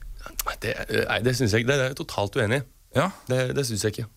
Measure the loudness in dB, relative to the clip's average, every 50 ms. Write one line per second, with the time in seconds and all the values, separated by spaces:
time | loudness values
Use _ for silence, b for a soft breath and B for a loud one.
0 | -12 -12 -12 -12 -14 -12 -8 -6 -4 -4 -4 -4 -4 -4 -4 -4 -4 -2 0 0
1 | 2 2 0 0 2 2 2 4 2 4 4 4 4 4 2 2 2 0 -2 -6
2 | -8 -6 -2 -2 -2 0 0 0 2 2 2 2 0 -4 -12 _ _ _ 0 2
3 | 2 2 0 -6 -4 -2 0 0 0 0 0 -2 -2 -2 -2 0 0 0 0 -2
4 | -8 -10 -10